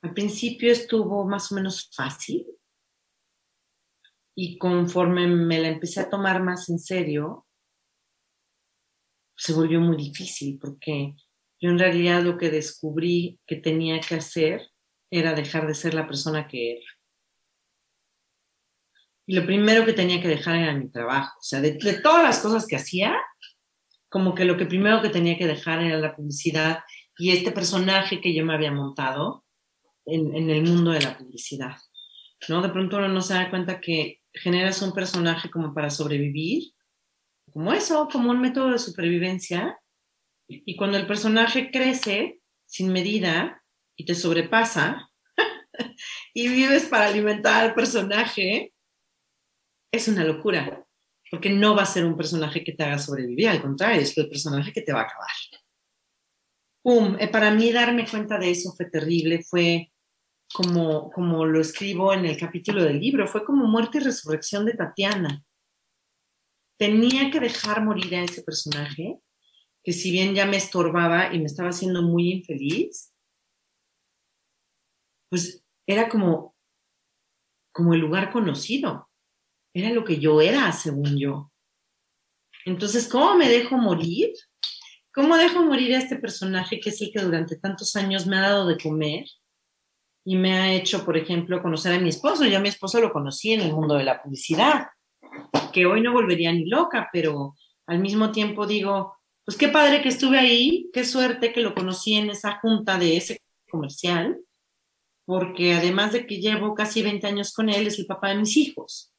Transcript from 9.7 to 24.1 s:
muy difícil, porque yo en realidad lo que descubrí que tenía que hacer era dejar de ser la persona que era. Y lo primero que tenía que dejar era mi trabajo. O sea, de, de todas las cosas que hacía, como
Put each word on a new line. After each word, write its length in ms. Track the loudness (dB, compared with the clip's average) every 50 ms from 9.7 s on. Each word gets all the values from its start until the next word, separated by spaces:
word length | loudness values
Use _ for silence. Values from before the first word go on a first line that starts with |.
| 2 2
muy 160 | 4 2 2
difícil, 640 | 0 -2 -10 -10 -12 -10 -10 -10 -8 -8 -8 -10 -10
porque 560 | -12 -14 -14 _ -8 -6 -6 -4 -6 -8 -10 _ _ _ _ _ _ _ _ _
yo 80 | 0 0
en 100 | 2 4
realidad 440 | 4 4 4 2 2 4 4 4 2
lo 140 | 0 0 0
que 120 | -2 0
descubrí 920 | 0 -2 -4 -4 -10 -8 -10 -6 -4 -2 -2 0 0 0 -2 -4 -8 _ _
que 120 | -10 -10 -4
tenía 420 | -2 -2 -2 0 -2 -2 -4 -4
que 160 | -4 -6 -6
hacer 540 | -6 -6 -6 -2 0 0 0 0 -2 -10 _ _ _ _ _ _ _ _ _
era 220 | -2 -2 0 0 -2
dejar 340 | -2 -4 -4 -4 -4 -2 -2
de 80 | -4
ser 180 | -4 -4 -2 -2
la 140 | -2 -4 -4
persona 400 | -6 -6 -4 -4 -4 -4 -6 -6
que 300 | -8 -6 -6 -6 -6 -8
era. 100 | -14 -20 -20 _ _ _ _ _ _ _ _ _ _ _ _ _ _ _ _ _ _ _ _ _ _ _ _ _ _ _ _ _ _ _ _ _ _ _ _ _ _ _ _ _ _ _ _ _ _
Y 100 | -2 -2
lo 100 | 0 0
primero 400 | 2 2 4 4 6 6 6 6
que 80 | 4 2
tenía 280 | 2 2 2 2 0
que 80 | 0 0
dejar 260 | -2 0 0 0 0
era 180 | 2 2 0 0
mi 160 | -2 -4 -6
trabajo. 480 | _ -6 -4 -2 0 -2 -2 -4 -10 _
O 60 | -10
sea, 160 | -6 -4 0
de, 140 | 0 0 0
de 260 | 0 -2 -2 -2 2
todas 220 | 4 6 6 8 8
las 160 | 6 4 2
cosas 260 | 0 0 0 0 0
que 120 | -2 -4 -6
hacía, 400 | -6 -4 -2 -2 0 0 0 -2 -4 -8 _ _ -20 -20 _ _ _ _ _ _ _ _ _ _ _
como 240 | _